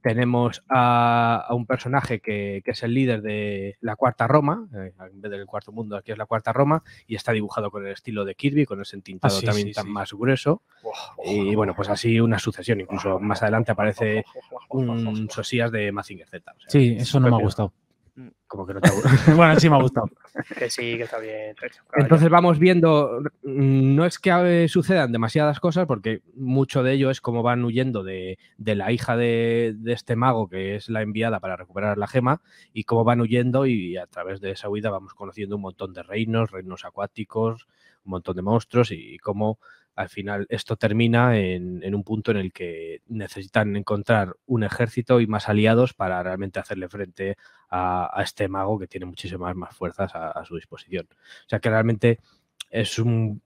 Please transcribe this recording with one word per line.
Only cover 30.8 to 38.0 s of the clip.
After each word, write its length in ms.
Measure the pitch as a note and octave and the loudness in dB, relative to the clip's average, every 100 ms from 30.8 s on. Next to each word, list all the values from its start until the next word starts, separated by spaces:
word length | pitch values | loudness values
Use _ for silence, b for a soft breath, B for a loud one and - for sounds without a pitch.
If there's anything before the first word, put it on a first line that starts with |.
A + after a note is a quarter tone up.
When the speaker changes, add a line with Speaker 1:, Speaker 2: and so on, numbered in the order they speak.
| - | -6
Speaker 1:
la 120 | A2 | -4
enviada 380 | G#2+ G#2+ A2+ G2+ | -4 -2 -2 -4
para 160 | F#2+ F2+ | -6 -10
recuperar 420 | F#2 F#2+ G#2 G#2 | -10 -6 -2 -2
la 100 | G2+ | -2
gema, 340 | C3 B2 D3+ b b b | 0 0 0 b b b
y 100 | G#2+ | -10
cómo 220 | - A#2 A#2 | 0 2 4
van 160 | A#2+ | 2
huyendo, 440 | A#2 B2 B2 B2+ C3+ | 2 0 2 0 0
y 300 | A2+ F2+ F2+ | 0 -4 -8
a 100 | F2 | -10
través 340 | F2+ F2+ G2 | -12 -10 -8
de 100 | G2 | -10
esa 160 | F#2+ G#2 | -10 -8
huida 220 | G#2 G#2+ | -6 -6
vamos 240 | G2 G2 | -8 -12
conociendo 420 | - G2 G2 G2 G#2 | -16 -16 -12 -8 -8
un 60 | |
montón 320 | F#2+ - F#2+ | -10 -12 -14
de 100 | F2+ | -14
reinos, 480 | E2+ G#2+ A2+ A2+ A2 | -8 -6 -2 0 -2
reinos 320 | F#2+ F#2 F2+ | -6 -14 -14
acuáticos, 840 | F2+ - G2+ - G#2 A2 A2+ A2+ _ _ _ _ | -14 -8 -8 -8 -8 -4 -4 -4 _ _ _ _